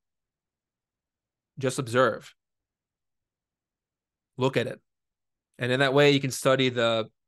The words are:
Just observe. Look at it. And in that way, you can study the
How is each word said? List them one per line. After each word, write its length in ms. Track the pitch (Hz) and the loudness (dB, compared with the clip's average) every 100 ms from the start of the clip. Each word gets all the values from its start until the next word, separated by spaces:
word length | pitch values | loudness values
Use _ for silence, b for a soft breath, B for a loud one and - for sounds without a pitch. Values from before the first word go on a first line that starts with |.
| _ _ _ _ _ _ _ _ _ _ _ _ _ _ _ - | _ _ _ _ _ _ _ _ _ _ _ _ _ _ _ -6
Just 180 | 131 127 | -4 -4
observe. 560 | 120 123 123 - - _ _ _ _ _ _ _ _ _ _ _ _ _ _ _ _ _ _ _ _ - | -2 0 0 -2 -14 _ _ _ _ _ _ _ _ _ _ _ _ _ _ _ _ _ _ _ _ -4
Look 220 | 131 131 | -2 0
at 80 | 117 | -4
it. 140 | - _ _ _ _ _ _ _ - | -10 _ _ _ _ _ _ _ -8
And 120 | 123 | -4
in 100 | 127 | 0
that 120 | 139 | 2
way, 160 | 139 147 | 4 4
you 100 | 139 | 4
can 120 | 139 | -2
study 380 | - 139 131 131 | -2 0 2 0
the 380 | 120 117 113 107 _ | 0 -2 -2 -6 _